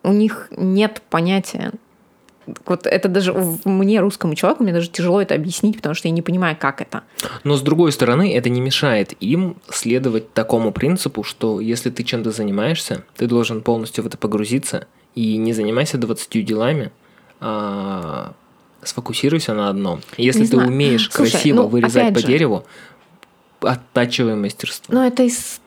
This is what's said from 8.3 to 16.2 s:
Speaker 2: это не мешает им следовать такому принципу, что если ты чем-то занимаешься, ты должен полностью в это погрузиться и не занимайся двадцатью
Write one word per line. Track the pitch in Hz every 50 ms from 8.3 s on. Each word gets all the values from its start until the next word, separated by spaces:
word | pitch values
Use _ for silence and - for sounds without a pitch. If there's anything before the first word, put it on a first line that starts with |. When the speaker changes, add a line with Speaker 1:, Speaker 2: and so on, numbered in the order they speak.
| -
Speaker 2:
это | 123 120 120
не | 123 123
мешает | 127 131 127 - 151 143 117 104 98 - - _
им | 95 104 143 175 190 175 170 - _ -
следовать | - - - 117 120 131 135 127 110 110 - - _
такому | 113 110 - 127 117 113 107 101
принципу, | - - 147 180 185 - 147 - 110 104
что | - - _ - 113 110 98
если | 110 113 117 117 - 123
ты | 120 - 120
чем-то | - - 117 110 113
занимаешься, | 107 - 107 104 98 101 107 143 165 165 - - 107 - - _ _
ты | - 120
должен | 117 120 120 113 117 117 110
полностью | 104 - 117 113 110 113 - - 110
в |
это | 113 -
погрузиться | - - 107 110 104 107 107 120 139 - - - - - _ _ _ _ _ _
и | 120 113 110 110
не | 107 110 113 117
занимайся | 110 107 104 113 123 147 151 -
двадцатью | 127 117 110 110 -